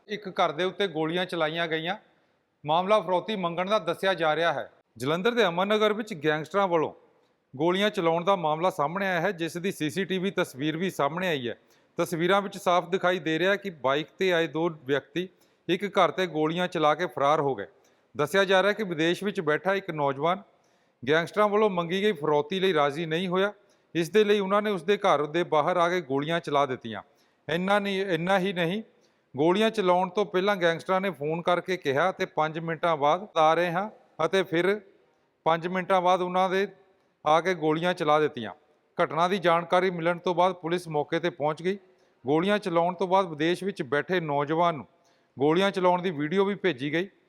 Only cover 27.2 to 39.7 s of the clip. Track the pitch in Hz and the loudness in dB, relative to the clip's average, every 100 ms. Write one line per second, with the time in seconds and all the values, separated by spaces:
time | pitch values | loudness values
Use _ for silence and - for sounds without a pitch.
27.2 | _ _ - 165 185 208 202 190 196 165 | _ _ -6 -4 2 0 0 -4 -2 -2
28.2 | 175 196 185 175 165 202 - _ _ _ | 0 0 0 -2 -2 -4 -8 _ _ _
29.2 | _ 123 160 196 220 220 185 180 185 196 | _ 0 2 4 2 2 2 2 2 -2
30.2 | 208 185 196 202 170 165 - 190 196 139 | -2 0 0 2 2 0 0 -2 0 -4
31.2 | 147 165 170 175 170 180 147 135 180 180 | -4 -4 0 -2 -2 -4 0 2 0 0
32.2 | 185 - 156 156 165 160 175 156 143 175 | -4 -2 -2 -2 -6 -2 0 2 2 0
33.2 | 208 165 156 165 175 170 208 - _ - | 0 2 4 4 2 -2 -6 -10 _ -4
34.2 | 160 190 180 160 175 208 - _ _ _ | 0 2 2 0 0 0 -6 _ _ _
35.2 | _ _ 160 165 170 185 180 190 180 185 | _ _ 0 0 0 -4 2 2 4 2
36.2 | 180 180 190 185 196 - _ _ _ _ | 2 0 0 0 -2 -6 _ _ _ _
37.2 | 151 156 170 180 156 156 175 180 156 151 | 2 2 2 0 0 0 0 0 2 4
38.2 | 151 131 107 90 _ _ _ - 160 147 | 2 -2 -10 -12 _ _ _ -2 -2 2
39.2 | 180 202 170 165 170 | 0 2 2 2 4